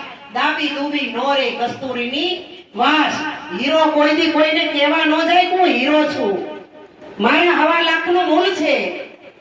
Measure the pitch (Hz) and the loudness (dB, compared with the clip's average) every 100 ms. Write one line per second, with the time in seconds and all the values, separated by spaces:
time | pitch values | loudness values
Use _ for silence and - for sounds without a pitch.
0 | - - - 240 302 311 302 285 294 294 | -12 -16 -10 -4 -2 -2 -4 -4 -4 -4
1 | 240 233 269 277 240 233 240 - 262 240 | -4 -4 -2 0 -2 -2 -4 -6 -8 -6
2 | 240 294 359 349 - - - 202 262 311 | -4 -4 -4 -4 -10 -20 -10 -2 2 2
3 | 269 - 156 147 - 185 269 320 311 302 | 0 -2 -8 -10 -10 -6 0 2 2 4
4 | 294 320 320 294 311 311 320 294 294 320 | 2 2 2 2 2 2 -2 0 0 2
5 | 302 311 330 349 359 359 349 240 277 302 | 2 2 2 2 4 2 2 2 2 2
6 | 294 269 214 180 - 202 - - - - | 2 0 -2 -2 -6 -12 -16 -20 -20 -20
7 | - - 226 311 349 294 311 339 339 320 | -14 -2 2 4 4 4 2 2 0 0
8 | 349 359 320 311 381 302 294 240 185 - | 2 2 2 2 2 0 0 0 -2 -6
9 | - - - - | -12 -18 -20 -14